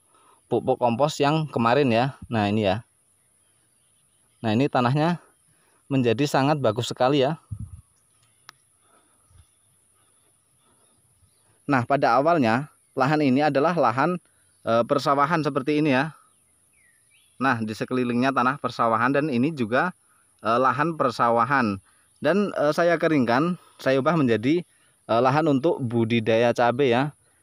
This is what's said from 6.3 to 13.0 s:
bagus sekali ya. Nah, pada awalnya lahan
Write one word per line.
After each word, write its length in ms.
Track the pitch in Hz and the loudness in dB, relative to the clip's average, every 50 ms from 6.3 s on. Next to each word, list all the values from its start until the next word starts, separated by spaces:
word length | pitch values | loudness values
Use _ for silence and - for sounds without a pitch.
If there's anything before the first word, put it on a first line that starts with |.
| - 147 135 139 156 147 | 0 0 0 0 0 0
bagus 320 | 127 113 107 120 120 - - | 0 -2 -2 -2 -4 -6 -4
sekali 320 | - 123 127 147 147 127 | -2 0 0 2 2 2
ya. 160 | 135 160 - _ - - - - - - - - _ _ _ _ _ _ _ _ _ _ _ _ - - _ _ _ _ _ _ _ _ _ _ _ _ _ _ _ _ - _ _ _ _ _ _ _ _ _ _ _ _ _ _ _ _ _ _ _ _ _ _ _ _ _ _ _ _ _ _ _ _ _ _ _ _ _ _ _ _ _ _ _ _ _ | 0 -2 -4 _ -16 -16 -14 -14 -14 -16 -20 -20 _ _ _ _ _ _ _ _ _ _ _ _ -20 -20 _ _ _ _ _ _ _ _ _ _ _ _ _ _ _ _ -20 _ _ _ _ _ _ _ _ _ _ _ _ _ _ _ _ _ _ _ _ _ _ _ _ _ _ _ _ _ _ _ _ _ _ _ _ _ _ _ _ _ _ _ _ _
Nah, 160 | - 143 131 117 | -2 -2 -2 0
pada 320 | - 143 135 139 135 113 123 | 0 -2 0 2 2 2 2
awalnya 520 | 143 160 175 170 131 110 110 123 147 - _ _ _ _ - | 2 2 2 2 2 2 0 0 -2 -6 _ _ _ _ -4
lahan 320 | - | -2